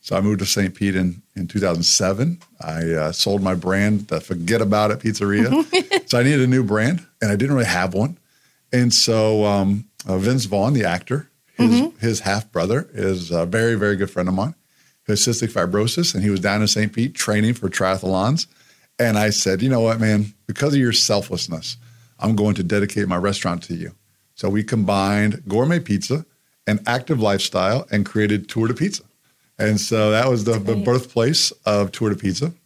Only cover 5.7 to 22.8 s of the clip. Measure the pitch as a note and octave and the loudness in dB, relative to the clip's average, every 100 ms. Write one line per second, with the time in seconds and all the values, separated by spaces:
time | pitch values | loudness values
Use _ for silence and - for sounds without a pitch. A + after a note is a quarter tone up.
5.7 | F4+ F#4 F#4+ - B2 C3 D3 B2+ B2+ A2+ | 0 0 -2 0 2 4 4 4 2 2
6.7 | G#2+ A2+ F3 - _ G#2+ G2+ C3+ C#3 G#2+ | 0 0 -2 -6 _ -2 0 2 2 2
7.7 | F2+ F#2 F#2 B2+ E3+ _ _ _ _ _ | 0 0 0 -2 -4 _ _ _ _ _
8.7 | B2+ A#2+ G#2 - A2 A2 G#2+ G#2 G2+ G2 | 2 2 2 2 2 4 4 2 2 2
9.7 | G2+ - _ - F#2+ G2+ C3 A2 G2+ G#2+ | 0 -4 _ -4 -2 0 0 0 0 2
10.7 | C#3 F#2+ F2 - C#3 - _ _ - A#3+ | 2 0 -2 -4 -6 -8 _ _ 0 2
11.7 | A#3+ D4+ - A#2 G#2+ - G2+ - F2+ F2 | 4 0 -2 -2 -2 -2 -4 -4 -2 0
12.7 | A#2+ F3 G#2+ F#2+ F#2 E2+ E2+ E2+ F#2 A2+ | -2 -4 -4 -2 -2 -2 -2 0 0 0
13.7 | A2+ G#2 G2 F#2+ - F2+ F#2 G#2+ - _ | 2 0 0 -2 -2 -2 0 -2 -6 _
14.7 | _ _ _ - G#2 - A2+ A2+ G2+ F2 | _ _ _ -4 0 0 0 -2 -2 0
15.7 | G2+ A#2 - F3 - G2+ G2 G2 G#2 G#2+ | 0 0 0 -2 0 0 0 0 0 0
16.7 | - G#2+ - B2 - - G#2 A2 A#2+ G2 | 0 -2 -2 -4 -4 -2 0 0 0 -4
17.7 | - F#2+ F#2+ F#2 F#2 G#2 D#3 - _ _ | -2 0 0 0 0 0 0 -4 _ _
18.7 | _ _ _ A#2 G#2+ G#2+ G#2 - F#2+ B2+ | _ _ _ 0 2 2 0 0 0 0
19.7 | B2+ A2+ A2+ A2 G#2 G#2 - - - C#3+ | 2 2 2 2 2 0 -6 -14 -4 0
20.7 | C#3+ B2 G#2 - G#2 G2 F2+ - E2 - | 2 2 0 0 0 -2 -6 -6 -8 -10
21.7 | - - - _ _ G#2+ A2 G#2 G2 F2 | -14 -18 -20 _ _ 0 2 2 0 0
22.7 | G2+ | 0